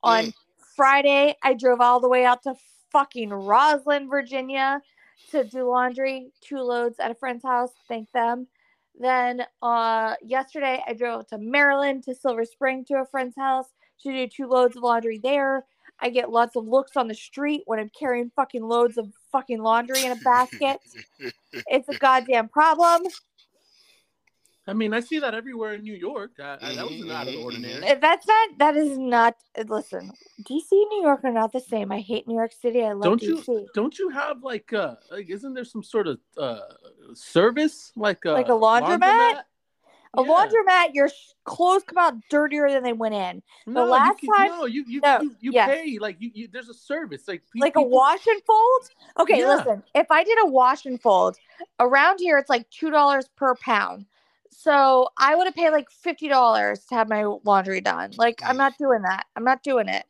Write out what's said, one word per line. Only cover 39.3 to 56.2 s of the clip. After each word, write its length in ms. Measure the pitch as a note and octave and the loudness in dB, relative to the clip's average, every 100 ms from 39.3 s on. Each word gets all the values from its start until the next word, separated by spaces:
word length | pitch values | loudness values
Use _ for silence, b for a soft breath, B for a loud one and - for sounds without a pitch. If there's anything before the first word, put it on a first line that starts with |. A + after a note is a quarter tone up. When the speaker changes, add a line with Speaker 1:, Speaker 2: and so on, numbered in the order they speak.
| D4 - _ _ _ b b b | 0 -10 _ _ _ b b b
Speaker 1:
A 80 | - | -2
Speaker 3:
Yeah. 40 | F#3 | 2
Speaker 1:
laundromat, 680 | - G#4+ A4+ F#4+ F#4 E4+ | 4 4 2 4 4 2
your 140 | C#4+ C#4 | 2 0
sh-, 240 | - _ _ - | 0 _ _ -18
clothes 380 | - F4 F#4+ | 0 2 2
come 140 | - E4+ | 0 2
out 160 | E4+ A#3 _ | 2 0 _
dirtier 400 | D4 D4 D4 C#4+ | 0 0 0 0
than 140 | C#4 | 0
they 100 | B3 | -2
went 220 | A3+ A3+ G#3 | -4 -4 -4
in. 260 | F3+ F3+ _ b b | -6 -10 _ b b
The 60 | |
Speaker 3:
No, 140 | B3 A#3+ | 0 4
you 60 | |
Speaker 1:
last 280 | B3+ D4+ G4 | 4 4 2
Speaker 3:
can, 100 | D4 | 0
Speaker 1:
time 200 | G#4 G4 | 2 2
Speaker 3:
no, 160 | E4+ C4+ | 0 -6
you, 180 | B3 B3+ | -6 -8
you, 140 | C4 | 0
Speaker 1:
No, 200 | C#4+ C4 | 2 2
Speaker 3:
you, 140 | D4+ - | 0 -8
you 120 | A#3+ | -2
Speaker 1:
yes. 160 | A#3+ G3+ | 2 2
Speaker 3:
pay, 280 | C#4+ D#4+ A3 | 0 -4 -8
like, 180 | G#3 F3 | -8 -10
you, 100 | A#3 | -14
you, 140 | G#3+ A3+ | -14 -16
there's 180 | A3 A#3+ | -16 -18
a 40 | |
service, 540 | A#3+ _ D4 C#4+ C#3+ - | -20 _ -8 -8 -12 -12
like, 140 | F3 _ | -14 _
pe-, 100 | A3+ | -2
Speaker 1:
Like 160 | C#4 D4+ | 2 2
a 20 | |
Speaker 3:
people 100 | C4+ | 4
Speaker 1:
wash 380 | B3+ C4+ F4+ - | 4 4 2 0
and 140 | G#4+ - | 0 4
fold? 440 | G#4+ A#4 C5 - b b - | 4 6 4 0 b b -2
Okay, 180 | E4 B3+ | 2 4
Speaker 3:
Yeah. 80 | B3 C#4+ | 4 2
Speaker 1:
listen, 260 | B3 G3+ - C#4+ | 2 -4 -2 -2
if 160 | - | 2
I 120 | D#4 | 2
did 140 | F4 A4+ | 4 2
a 20 | G4 | 4
wash 380 | C4 B3 C#4 C#4 | 4 4 2 -6
and 160 | B3 | -2
fold, 360 | A#3 F#3+ F#3 F#3 B B E4+ - | 2 4 2 -2 B B -20 -2
around 400 | B3 C4+ D#4 F#4+ | 2 4 4 2
here 180 | F4 D4 | 2 2
it's, 120 | C#4 | 2
like, 200 | A#3+ A#3 | -2 -2
two 220 | - D#4+ | -8 0
dollars 360 | D4+ C#4+ C#4 B3+ _ | 2 4 2 -4 _
per 180 | C4+ B3+ | -2 -2
pound. 500 | - G#3+ F#3+ F#3 G3 _ _ _ _ | 0 -2 -2 -8 -18 _ _ _ _
So 540 | _ D#4 C#4+ C4+ C4 B3+ - | _ 2 4 6 4 2 2
I 160 | C4+ | 2
would 120 | D#4+ F#4 | 2 0
have 80 | E4 | 0
paid, 140 | E4 | 2
like, 200 | D4+ C4 | 0 -2
fifty 380 | _ E4+ D#4 | _ -8 -6